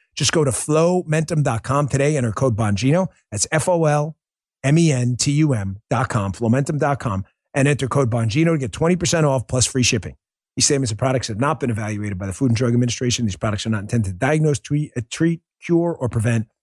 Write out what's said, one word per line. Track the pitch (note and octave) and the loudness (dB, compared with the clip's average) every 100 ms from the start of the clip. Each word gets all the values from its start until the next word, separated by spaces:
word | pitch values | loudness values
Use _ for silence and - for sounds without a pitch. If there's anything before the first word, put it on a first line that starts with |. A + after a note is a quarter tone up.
| _ - | _ -6
Just | D3+ | 0
go | F3 | 2
to | C#3+ | 2
flomentum | A2+ - D3+ E3+ F3+ F3 D#3 D#3 D#3+ | 0 0 2 2 2 0 -2 0 0
dot | C#3 A2+ | 0 -2
com | - C3+ D3 | -2 0 0
today. | C3+ C#3+ D3+ | 0 2 0
Enter | A#2+ | -2
code | G2+ C3+ G#2+ | 0 0 0
Bongino. | G#2+ G2+ C3 E3 F#3 _ _ | 0 0 2 2 0 _ _
That's | G2 - | -6 -2
F | D#3+ - | 0 2
O | F3 | 2
L | D#3 D3 D3+ - _ _ _ _ | 2 2 -2 -8 _ _ _ _
M | C3+ D#3 | 2 4
E | E3 | 4
N | B2+ B2 A#2+ | 4 0 0
T | - | 0
U | C#3+ D#3 | 2 2
M | A#2+ G2 G2 - | 2 -2 -6 -4
dot | A#2+ C3+ | -2 0
com, | A#2+ G2 | 0 -2
Flomentum.com, | F#2+ A#2 B2+ C#3+ D3+ D3+ C#3+ B2 F#2+ G#2 _ _ | -2 0 2 0 0 0 0 -2 -6 -6 _ _
and | - C#3 | 0 2
enter | D3 C3 | 2 0
code | C#3 C3 | 0 0
Bongino | A#2 A2+ G2+ E3 | 0 0 2 2
to | D#3+ | 0
get | B2+ | -2
twenty | - D#3+ F3 | 0 0 2
percent | F3 E3+ D3+ | 0 2 2
off | C3+ - | 2 0
plus | C3 A2 | 0 0
free | C3+ | 0
shipping. | A#2+ A#2 D#2 - _ _ _ - | 0 0 -4 -14 _ _ _ -2
These | |
statements | - C#3+ B2+ | 0 2 0
and | G#2+ | -2
products | C3 B2+ - | 0 -2 -4
have | G#2 | -2
not | C#3 D#3+ | -2 0
been | C3 | -2
evaluated | A2 G#2+ G#2 G#2 F#2+ | -4 -4 -6 -6 -6
by | G2 | -6
the | |
Food | F#2 C3+ | -2 0
and | A2 | 2
Drug | A#2+ | 2
Administration. | A#2+ B2 - B2 A2+ A2+ | 2 0 -2 -2 0 -2
These | - | -2
products | A2 G#2 A2+ | -4 -2 -2
are | |
not | G#2+ | -4
intended | G#2 A#2+ G2 | -2 -2 -2
to | F2+ | -2
diagnose, | C3 D#3 D#3 C#3 | 0 2 2 0
treat, | - D3 D3+ - | -2 -4 -4 -8
uh, | A2+ | -8
treat, | - E3 E3 _ _ | -2 0 -2 _ _
cure, | - E3+ E3+ | -2 0 0
or | E3 B2 | -2 -4
prevent | A#2 A2 A#2 A2 _ | -2 0 0 -2 _